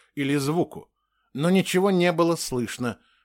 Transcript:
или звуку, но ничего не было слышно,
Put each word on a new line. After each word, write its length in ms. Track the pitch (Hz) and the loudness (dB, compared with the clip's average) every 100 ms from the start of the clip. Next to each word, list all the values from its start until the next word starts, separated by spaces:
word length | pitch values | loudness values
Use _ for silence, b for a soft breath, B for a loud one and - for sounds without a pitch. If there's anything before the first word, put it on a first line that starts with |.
| B - | B -6
или 200 | 139 147 | -2 -2
звуку, 560 | 135 170 - - - _ _ _ _ | 0 -2 -2 -6 -20 _ _ _ _
но 160 | 131 165 | -4 2
ничего 420 | 190 180 185 202 | 2 2 2 2
не 200 | 185 175 | 4 2
было 240 | 165 170 165 | 2 2 0
слышно, 640 | - 127 113 - 123 - b b | -4 -4 -4 -4 -6 -8 b b